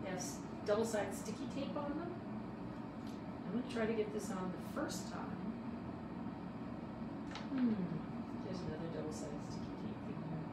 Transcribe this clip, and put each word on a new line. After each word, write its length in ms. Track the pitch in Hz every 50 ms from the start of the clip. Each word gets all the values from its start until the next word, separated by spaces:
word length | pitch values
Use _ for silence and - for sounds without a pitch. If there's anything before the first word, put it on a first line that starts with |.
| -
They 60 | 190
have 100 | 285 180
s-, 200 | - - - - - - - - -
double-sided 500 | 208 208 214 226 220 - 208 196 202 -
sticky 320 | - - 214 233 - 285 247 -
tape 220 | 269 269 262 - 294
on 180 | 294 285 285
them. 160 | 302 339 359 349 - - - 214 - - - - - - - - - - - - - - - - - - - - - - -
I'm 140 | 185 233
gonna 120 | 262 - -
try 120 | 233 220
to 80 | 214 226
get 180 | 220 208 202 -
this 160 | 214 - -
on 200 | 208 185 185 185
the 300 | - - - - - -
first 300 | 311 330 - - - -
time. 420 | - - - - - - - - - - - - - - - - - - - - - - - - - - - - - - - - - - - - - - - - - - - - - - - - 277
Hmm. 200 | 262 254 240 214 196 180 170 165 156 - - - - - - - - -
There's 140 | - 175 175 160
another 240 | 160 156 156 160 160 151 151
double-sided 480 | 156 156 151 - - 147 147 147 -
sticky 320 | - - - - - - -
tape 240 | - - - - - -
thing 80 | - 160 160 160
here. 140 | 160 160 160 160